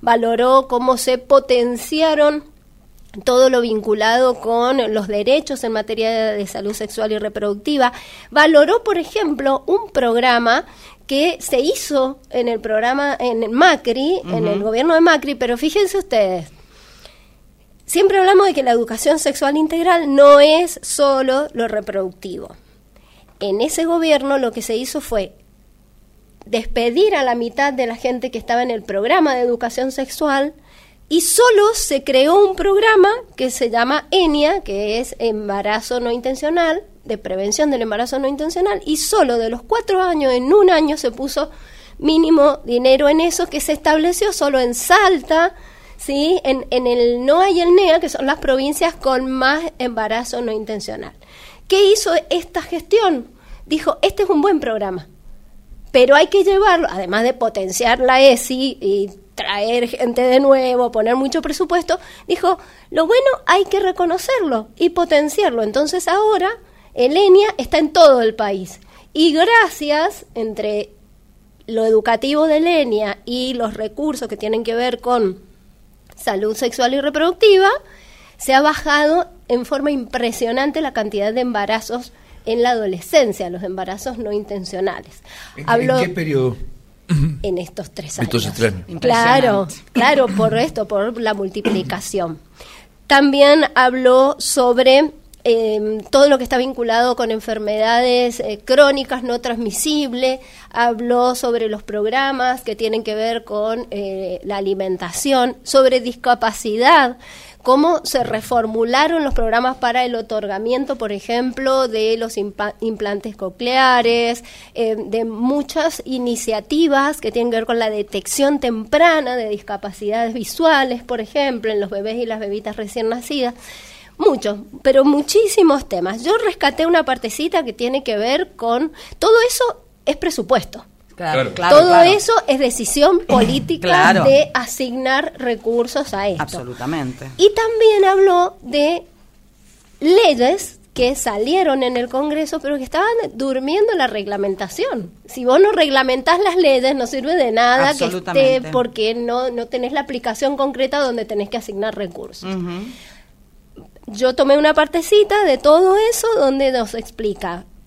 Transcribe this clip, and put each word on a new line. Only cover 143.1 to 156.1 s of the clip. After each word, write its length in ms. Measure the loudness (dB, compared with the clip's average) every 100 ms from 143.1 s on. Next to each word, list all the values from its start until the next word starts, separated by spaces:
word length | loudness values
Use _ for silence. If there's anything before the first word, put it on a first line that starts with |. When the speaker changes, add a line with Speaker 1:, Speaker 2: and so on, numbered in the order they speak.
| -2 -4
Speaker 1:
durmiendo 580 | -6 -4 -4 -2 0 0
la 120 | 0 -2
reglamentación. 1080 | -4 -6 -4 -4 -4 -8 -6 -6 -6 -10 -16 -18
Si 180 | -6
vos 160 | 2 4
no 120 | 4
reglamentás 680 | 4 2 2 0 0 2 2
las 140 | 2 2
leyes, 400 | 2 4 2 -2
no 100 | -4
sirve 300 | -6 -2 0
de 160 | 0
nada 360 | 2 2 4 2
que 40 |
esté, 120 | 0
Speaker 2:
Absolutamente. 640 | -4 -4 -2 2 2 2 -2
Speaker 1:
porque 440 | -4 -4 -2 -4
no, 360 | -4 -4 -4 -4
no 160 | -6 -8
tenés 260 | -6 -4
la 80 | -6
aplicación 560 | -6 -6 -8 -4 -4 -2
concreta 420 | -4 -2 -4 -2
donde 280 | -2 -4 -6
tenés 240 | -6 -6
que 80 | -8
asignar 360 | -10 -8 -6
recursos. 600 | -6 -10 -12 -18 -14 -10
Speaker 2:
Ujú. 320 | -8 -8 -10 -14 -18 -20 -20 _ _ _ _ _ -20 -20 -20 -16
Speaker 1:
Yo 280 | -2 -2
tomé 220 | 2 4 4
una 160 | 4
partecita 720 | 2 2 0 2 4 4 2
de 140 | 2 2
todo 360 | 4 4 4 2 2